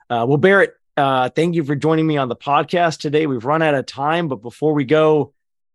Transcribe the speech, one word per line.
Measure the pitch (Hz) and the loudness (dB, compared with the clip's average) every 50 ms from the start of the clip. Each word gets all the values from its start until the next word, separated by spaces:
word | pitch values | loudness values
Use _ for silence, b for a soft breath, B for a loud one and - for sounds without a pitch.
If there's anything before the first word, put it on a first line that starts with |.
| _ - | _ -6
Uh, | 123 117 117 123 | -4 -2 0 2
well, | 143 | 2
Barrett, | 151 131 190 196 196 175 - - _ _ _ _ | 4 4 6 6 6 4 2 0 _ _ _ _
uh, | - 143 135 135 131 127 127 | -2 0 0 0 0 -2 -2
thank | - - 160 175 170 | -2 -2 -2 0 -2
you | 170 151 | -2 -2
for | 131 147 | -4 -4
joining | 139 117 156 160 160 160 | -2 0 0 0 0 0
me | 160 151 | 0 -2
on | 143 135 123 | -2 -2 -4
the | 117 | -6
podcast | - - 143 143 151 160 - - 175 175 165 147 - | -6 -4 -2 0 0 0 0 0 0 0 0 -2 -4
today. | - 156 143 151 160 | -4 -2 -2 -2 0
We've | 151 135 120 107 | -2 -4 -4 -2
run | 131 151 160 160 | -2 0 0 0
out | 156 147 | 0 0
of | 135 123 | -2 -4
time, | - - 131 139 151 160 170 175 156 | -6 -8 -6 -4 -2 -2 -2 -2 -4
but | 131 | -6
before | 107 110 120 - - 147 151 156 | -8 -10 -14 -8 -4 -2 -2 0
we | 147 139 | 0 0
go, | 120 151 156 156 156 156 151 135 - _ _ _ _ _ _ _ _ | 0 2 2 2 2 2 0 0 -4 _ _ _ _ _ _ _ _